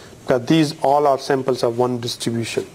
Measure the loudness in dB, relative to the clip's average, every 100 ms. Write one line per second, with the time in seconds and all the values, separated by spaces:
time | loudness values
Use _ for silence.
0 | -20 -14 -2 -2 2 2 2 0 2 4
1 | 4 2 0 -2 0 0 -2 0 0 0
2 | -6 -6 -4 -4 -4 -6 -8